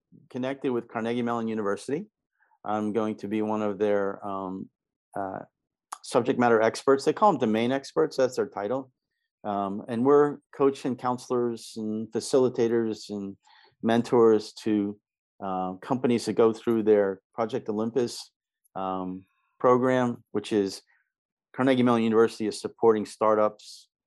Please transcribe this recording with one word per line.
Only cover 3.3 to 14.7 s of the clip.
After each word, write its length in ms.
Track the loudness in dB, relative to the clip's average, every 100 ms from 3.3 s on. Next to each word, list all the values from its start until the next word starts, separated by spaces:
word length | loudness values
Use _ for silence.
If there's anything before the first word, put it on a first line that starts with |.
| -4
one 200 | -2 -2
of 160 | -4 -2
their, 480 | 0 0 -2 -6 -8
um, 400 | -8 -8 -8 -12 _ _ _ _ -10
uh, 220 | -8 -10 -14 _ _ _ _ -18
subject 360 | -2 0 0 2
matter 220 | 4 4
experts. 440 | 2 0 2 2 2
They 80 |
call 180 | 2 4
them 80 | 4
domain 320 | 2 0 0
experts. 460 | -2 -4 -2 -2 0
That's 180 | 0 0
their 120 | -4
title. 440 | -4 -6 -6 -8 _ _ _ _ _ -6
Um, 380 | -4 -4 -6 -6
and 180 | 0 4
we're 320 | 6 4 0 _ 0
coaching 400 | 0 0 -4 -4
counselors 760 | -4 -4 -4 -2 -2 -4 -10 -10
and 300 | -6 -6 -6
facilitators 1000 | -8 0 2 2 2 0 0 -2 -6 -10
and 280 | -10 -10 -12 _ _ _ _
mentors 680 | 0 0 2 6 6 6 2 -8
to, 340 | -2